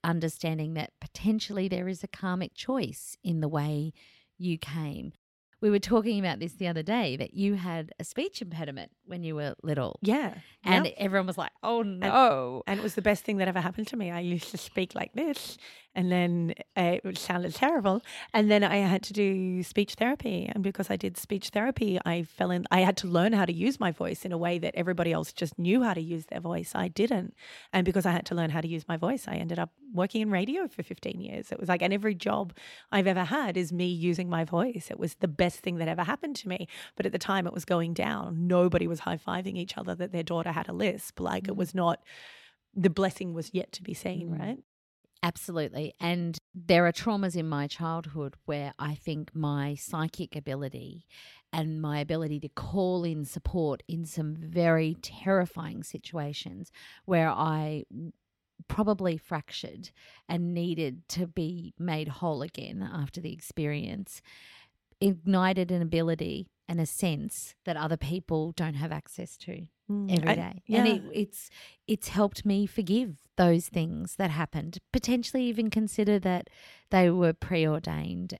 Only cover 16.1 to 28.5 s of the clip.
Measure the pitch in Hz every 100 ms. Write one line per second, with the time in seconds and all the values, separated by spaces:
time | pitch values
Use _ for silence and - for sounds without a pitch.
16.1 | 180 175 170 165 - - - 175 180 190
17.1 | 185 - 180 175 160 269 320 202 196 -
18.1 | - - 226 214 208 202 202 190 190 -
19.1 | 208 202 190 185 180 175 - 202 - 233
20.1 | 294 240 180 190 214 190 - 190 190 196
21.1 | 175 - 196 - 208 233 269 214 185 -
22.1 | 170 165 - 180 180 - 180 185 190 185
23.1 | 175 190 220 175 165 214 269 190 165 170
24.1 | 165 - 170 170 175 170 - 175 175 170
25.1 | 160 160 - 165 - 175 233 240 170 165
26.1 | 170 160 - 170 170 170 - 180 165 233
27.1 | 214 180 - - - - 185 180 185 175
28.1 | 175 180 175 160